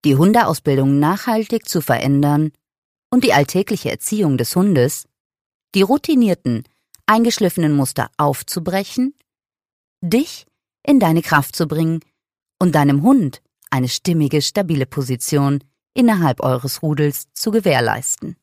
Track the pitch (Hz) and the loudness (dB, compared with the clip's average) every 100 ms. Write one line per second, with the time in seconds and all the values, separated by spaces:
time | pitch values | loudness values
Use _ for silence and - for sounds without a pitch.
0 | 151 135 180 240 214 156 - 135 135 139 | 2 4 4 4 2 -2 0 2 2 2
1 | 147 196 - 220 214 233 - 175 147 123 | 2 -2 -2 -4 -2 -6 -4 -6 0 0
2 | 135 139 143 147 156 _ _ _ _ _ | 2 2 2 2 -2 _ _ _ _ _
3 | _ 247 254 135 143 180 202 202 - - | _ 0 2 2 2 -2 -2 -4 -4 -6
4 | - 214 170 131 120 180 202 151 127 - | -4 -2 0 0 -2 0 2 2 0 -2
5 | - _ _ _ _ _ _ 196 196 285 | -16 _ _ _ _ _ _ 0 2 2
6 | - 277 226 175 127 117 - _ _ _ | 2 2 2 0 -2 -4 -8 _ _ _
7 | - 220 233 - 190 - 156 143 131 - | 0 2 2 0 -2 0 0 0 0 -4
8 | - - 147 135 - 180 165 190 196 - | -6 -2 -2 -2 -8 -8 -4 -6 -4 -4
9 | 262 - _ _ _ _ _ _ _ _ | -4 -6 _ _ _ _ _ _ _ _
10 | 170 226 320 - _ _ _ _ - 277 | -2 0 -2 -10 _ _ _ _ 2 4
11 | 180 165 - 147 135 - 160 156 160 160 | 4 2 2 0 0 -4 -4 -2 -2 -4
12 | _ _ _ _ _ _ 185 160 143 143 | _ _ _ _ _ _ 2 4 4 4
13 | 185 269 147 - _ _ _ 135 127 - | 4 2 2 -6 _ _ _ -4 -2 -4
14 | - 165 143 151 - 214 185 151 127 - | -2 0 0 0 -2 -4 -2 -2 -2 -6
15 | 127 127 - 147 139 139 _ _ _ - | -6 -6 -2 0 0 -2 _ _ _ 0
16 | 240 202 156 120 131 127 131 - 160 147 | 2 4 0 0 -2 -2 -4 -6 -4 0
17 | 147 - - - 226 220 190 131 113 104 | -2 -4 -14 -8 -2 0 0 0 0 -4
18 | - - - 175 | -6 -8 -10 -16